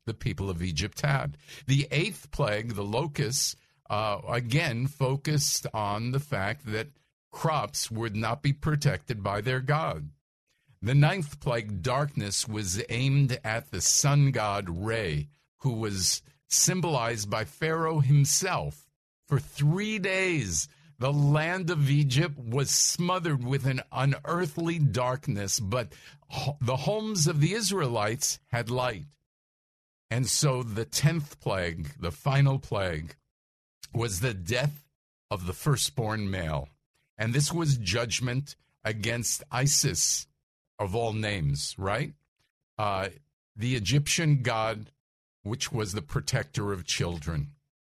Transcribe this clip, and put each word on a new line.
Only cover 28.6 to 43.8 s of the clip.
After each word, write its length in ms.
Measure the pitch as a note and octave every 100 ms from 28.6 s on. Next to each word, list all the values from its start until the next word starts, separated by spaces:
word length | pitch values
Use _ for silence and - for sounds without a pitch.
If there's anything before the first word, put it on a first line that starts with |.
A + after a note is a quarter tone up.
| A2
light. 380 | B2 B2 G#2+ D3 _ _ _ _ _ _ _ _ _ -
And 160 | A#2 A2+
so 340 | - D3 B2+
the 240 | A#2 G#2 -
tenth 540 | - D3 E3 D3 -
plague, 560 | B2 F#2+ F2 E2 D2+ -
the 120 | E2
final 480 | - C#3 C#3 C#3 C3+
plague, 560 | - G#2+ F#2 D#2 E2+ - _ _ _ _ _ _ -
was 260 | A2+ A#2 F#2
the 160 | B2+ G2
death 500 | F2 A#2+ D3 D3 _ _ _ _ -
of 160 | G2+ F2+
the 60 |
firstborn 760 | - D3+ B2+ - - G#2+ G#2+ G2+
male. 400 | F#2+ D#2+ D2 C#2 _ _ _ _ -
And 160 | A2+
this 180 | B2+ C#3+
was 260 | E3+ D#3 B2+
judgment 800 | F#2 A#2 A#2 - B2 C3 C#3+ - _ _ A2
against 580 | A2 G#2+ A#2+ A2 - -
ISIS, 760 | B2 C#3+ - C3+ A2 - - - _ _ _ _ -
of 180 | G2+ A2
all 180 | A#2
names, 600 | G#2+ G#2+ G2+ C#3+ C#3 - -
right? 340 | F#2+ A2 D#3 - _ _ _ _ _ -
Uh, 320 | G#2 F#2+ G2 - _ _ _ G#2+
the 200 | A#2+
Egyptian 680 | B2+